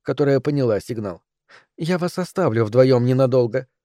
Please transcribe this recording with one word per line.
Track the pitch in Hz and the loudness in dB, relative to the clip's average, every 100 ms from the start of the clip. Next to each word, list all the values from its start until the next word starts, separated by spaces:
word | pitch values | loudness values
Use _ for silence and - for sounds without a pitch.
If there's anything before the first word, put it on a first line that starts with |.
которая | - 135 139 139 | -6 -2 2 0
поняла | 147 143 123 101 | 0 -2 0 -2
сигнал. | - 113 101 85 _ _ _ - _ - | -4 -8 -8 -10 _ _ _ -20 _ -8
«Я | 160 180 | -4 -2
вас | 175 - | -4 -6
оставлю | 180 - 165 110 | -8 -2 0 0
вдвоем | 107 120 131 123 | 0 4 4 4
ненадолго. | 123 131 131 127 120 127 131 _ | 2 2 2 2 0 -2 -10 _